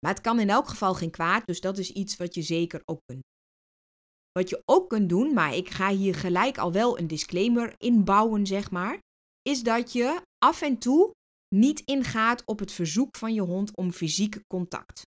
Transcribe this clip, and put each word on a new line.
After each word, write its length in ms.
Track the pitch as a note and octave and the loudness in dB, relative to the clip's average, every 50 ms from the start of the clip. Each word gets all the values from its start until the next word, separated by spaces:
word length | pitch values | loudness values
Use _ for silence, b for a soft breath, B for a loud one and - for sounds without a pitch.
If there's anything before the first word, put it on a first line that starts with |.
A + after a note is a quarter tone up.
| - | -2
Maar 80 | E3 G3 | -2 -4
het 80 | - | -2
kan 180 | - A#3+ A#3 A#3+ | -2 0 2 2
in 100 | A3 G3+ | 4 4
elk 180 | G3+ B3 D4 - | 4 2 2 0
geval 260 | - - - F#3+ F#3 | -4 -2 0 0 0
geen 180 | - F3+ E3 | 0 -4 -6
kwaad, 340 | - - E3 E3 F#3 A3 A3+ | -4 -2 0 2 2 0 0
dus 160 | - F3 - | -2 -6 -4
dat 160 | - F#3 G3 G3+ | -4 -6 -4 -4
is 140 | F#3+ - | -6 -6
iets 260 | - G3 G3 G3 - - | -6 -6 -6 -6 -6 -6
wat 180 | F3+ F3 - | -6 -8 -6
je 60 | F3 | -6
zeker 400 | D#3+ D#3 E3 E3 E3+ E3 - D#3 - | -4 -2 0 0 -2 -2 -4 -12 -8
ook 140 | - E3 C#3+ _ | -8 -10 -10 _
kunt. 180 | _ B2+ C3+ C3 _ _ _ _ _ _ _ _ _ _ _ _ _ _ _ _ _ _ _ _ _ | _ -16 -16 -16 _ _ _ _ _ _ _ _ _ _ _ _ _ _ _ _ _ _ _ _ _
Wat 180 | _ F3+ F#3 F#3 | _ -4 -2 -2
je 120 | F#3+ - - | -4 -8 2
ook 240 | - - F4+ F#4 - | 4 4 4 4 2
kunt 200 | - A3 G#3 F3 | 0 0 2 2
doen, 240 | F3 F3+ B3 D4+ D4+ | 2 2 2 2 2
maar 220 | G#3+ D#3+ D3 B2 | 2 0 2 0
ik 140 | D#3+ F3+ - | -2 -4 -4
ga 200 | - - F#3+ G3 | -4 -2 0 0
hier 260 | G3+ G3 G3 G3 F3 | 0 2 0 0 -2
gelijk 420 | D3 D3 F#3 F3 F3+ G3+ C4 C4+ - | -2 -2 -2 0 2 2 0 0 -2
al 140 | - F3 | -4 -2
wel 280 | E3 F#3+ A3+ B3 - - | 0 0 0 0 0 -2
een 80 | E3 D#3+ | -4 -6
disclaimer 680 | D#3 D3+ - - - F3 G3 A#3+ A#3+ A#3 A#3 A3+ - _ | -6 -6 -8 -6 -2 -2 0 2 2 0 0 -4 -8 _
inbouwen, 680 | - A#3+ B3 A3+ G3 F3 G3 G3+ G#3+ A3+ A3 G#3 G3+ G3 | 0 2 4 4 4 6 4 4 4 4 2 0 -2 0
zeg 240 | F#3+ G3 G3+ - | -2 -4 -4 -4
maar, 280 | - F3+ F3+ G#3 - G4+ _ _ _ _ _ _ _ _ | -6 -4 -4 -4 -6 -8 _ _ _ _ _ _ _ _
is 220 | _ C4 C#4+ C4 A#3 | _ -4 -4 -2 0
dat 300 | A#3 A3+ A#3 A#3+ B3 - | 0 0 0 0 -2 -2
je 280 | B3 A#3+ B3+ D#4 F4+ - _ _ _ | -2 -2 0 -2 -4 -6 _ _ _
af 240 | - B3+ - - | 2 2 2 2
en 160 | - D4 C4 A3 | 0 -2 -2 0
toe 340 | - A#3+ C4 D#4 F#4 A4 - _ _ _ _ _ _ _ - | 0 4 6 6 6 6 2 _ _ _ _ _ _ _ 4
niet 240 | F#3+ A3 C#4 D4+ D4+ | 6 6 6 4 0
ingaat 680 | - - C4+ C#4 B3+ - - A3+ A3 A3+ A#3+ A#3+ - | -2 -2 -2 0 0 -2 0 0 2 2 0 0 -2
op 140 | - A3+ G#3+ | -6 -6 -6
het 120 | G#3 G3 | -4 -8
verzoek 460 | - - F3 D#3+ D3 G3+ C4+ B3+ _ - | -4 -4 -4 -2 2 0 0 0 _ -8
van 160 | - A3 A3+ | -6 -4 -2
je 80 | G#3+ | 0
hond 340 | G3 F3 F3 F#3 G3+ G#3 G#3 | 0 0 0 -2 -2 -4 -4
om 160 | - F#3 F3+ | -4 -4 -4
fysiek 480 | F3 - E3+ D#3+ D3+ - G3+ G#3 G#3 - - _ - | -2 -2 -4 -2 0 0 0 -2 -2 -6 -12 _ -6
contact. 480 | F3+ F3+ F3 - - - _ - - - _ | -6 -6 -6 -8 -12 -12 _ -18 -20 -20 _